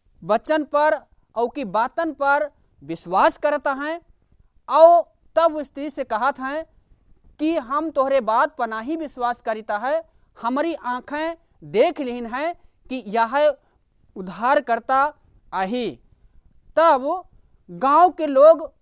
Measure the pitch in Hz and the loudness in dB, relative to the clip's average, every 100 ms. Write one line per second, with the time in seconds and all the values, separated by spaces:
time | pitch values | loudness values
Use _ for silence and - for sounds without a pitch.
0 | _ _ 170 226 - 311 294 294 302 285 | _ _ -2 -2 0 -4 0 0 0 -2
1 | - _ _ 220 240 294 214 202 254 - | -10 _ _ -6 -6 -6 -4 -4 -4 -4
2 | 330 277 277 285 294 - _ _ 143 160 | -6 -2 0 0 -2 -10 _ _ -12 -12
3 | 170 190 311 - 294 294 285 269 302 339 | -4 2 2 2 -2 -2 -4 -4 -6 -10
4 | - _ _ _ _ _ - 285 330 349 | -14 _ _ _ _ _ 0 8 8 8
5 | - _ _ 311 330 302 277 269 294 285 | 2 _ _ -2 0 -2 -10 -12 -12 -10
6 | 254 220 262 269 262 214 - _ _ _ | -8 -4 -4 -4 -8 -10 -12 _ _ _
7 | _ _ _ - 311 330 233 285 320 285 | _ _ _ -6 -2 -2 -4 -4 -2 -2
8 | 269 269 214 233 302 - 233 220 233 330 | 0 0 0 0 0 -2 -6 -6 -8 -8
9 | 294 254 240 240 233 220 220 208 254 320 | -8 -6 -6 -6 -8 -8 -6 -6 -4 -4
10 | - _ _ - 233 262 330 302 247 247 | -6 _ _ -10 -6 -4 -4 -6 -8 -10
11 | - 294 320 330 _ _ 147 196 330 302 | -8 -8 -8 -10 _ _ -4 2 2 0
12 | 247 240 233 254 320 349 _ _ - 254 | -8 -10 -10 -6 -6 -8 _ _ -12 -12
13 | 202 226 226 277 302 277 _ _ _ _ | -4 -2 0 2 2 0 _ _ _ _
14 | _ 208 185 175 240 294 277 233 233 269 | _ -14 -14 -4 0 0 0 -4 0 0
15 | 294 - _ _ _ 180 190 247 208 120 | 0 -4 _ _ _ -6 -4 -4 -6 -10
16 | _ _ _ - _ _ - 302 330 269 | _ _ _ -20 _ _ -4 2 4 4
17 | 277 359 - _ _ _ - 175 262 302 | 0 -6 -8 _ _ _ -20 -4 2 6
18 | 359 294 311 269 311 320 311 _ | 4 2 0 8 8 8 0 _